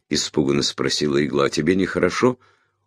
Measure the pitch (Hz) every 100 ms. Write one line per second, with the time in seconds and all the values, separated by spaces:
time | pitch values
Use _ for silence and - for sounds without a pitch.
0 | - 73 - - 69 69 - - 65 -
1 | 76 69 71 69 67 - 78 95 90 87
2 | 87 - 123 127 _ _ _ _